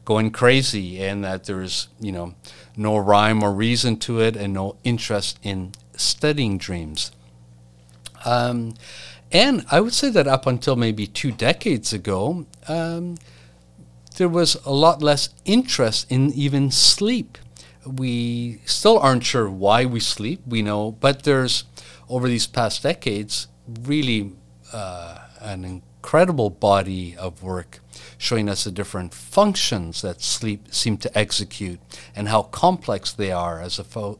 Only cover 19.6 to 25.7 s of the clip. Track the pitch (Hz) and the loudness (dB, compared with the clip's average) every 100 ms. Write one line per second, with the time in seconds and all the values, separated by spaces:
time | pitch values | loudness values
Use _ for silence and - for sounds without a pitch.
19.6 | 98 113 127 117 - - 107 185 127 117 | 4 4 4 0 -2 -4 -4 -6 -4 -2
20.6 | 104 104 107 110 135 135 - 135 127 - | 0 -2 -4 0 0 2 2 2 2 -2
21.6 | - - - - - 127 127 120 - - | -4 -16 -20 -20 -6 -2 0 0 -2 0
22.6 | 113 - 139 175 - 104 107 - - _ | -2 0 -4 -2 -4 -4 -4 -8 -10 _
23.6 | - 113 123 151 135 113 98 90 - - | -16 -12 -4 -2 0 0 -2 -10 -20 -20
24.6 | - 113 95 90 85 82 - - 107 95 | -16 -10 -10 -10 -14 -16 -20 -16 -12 -10
25.6 | 90 | -10